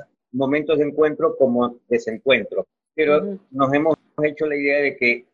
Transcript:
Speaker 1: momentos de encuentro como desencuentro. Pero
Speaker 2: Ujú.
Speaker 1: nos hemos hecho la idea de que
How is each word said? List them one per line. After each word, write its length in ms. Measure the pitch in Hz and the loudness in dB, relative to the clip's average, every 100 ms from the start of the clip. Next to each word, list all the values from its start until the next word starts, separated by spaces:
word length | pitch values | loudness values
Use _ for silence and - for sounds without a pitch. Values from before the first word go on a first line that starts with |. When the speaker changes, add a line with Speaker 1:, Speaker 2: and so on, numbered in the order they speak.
| - _ _ | -2 _ _
Speaker 1:
momentos 460 | 127 135 147 151 151 | -4 0 0 0 0
de 80 | 147 | 0
encuentro 500 | 147 151 147 160 165 | 2 0 2 -2 2
como 400 | 127 120 120 120 _ | 2 2 0 -4 _
desencuentro. 760 | 117 - 110 135 123 98 95 - _ _ | -2 -2 -4 0 0 0 -6 -8 _ _
Pero 240 | - 147 147 | -2 2 2
Speaker 2:
Ujú. 220 | 151 95 - | 0 -8 -12
Speaker 1:
nos 240 | 131 135 | -2 0
hemos 220 | 143 160 170 _ - | 2 0 -2 _ -4
hecho 240 | 151 147 156 | -4 -2 -4
la 100 | 143 | -2
idea 220 | 143 143 | 0 0
de 180 | 139 135 | 0 0
que 300 | 120 120 - | -2 -2 -6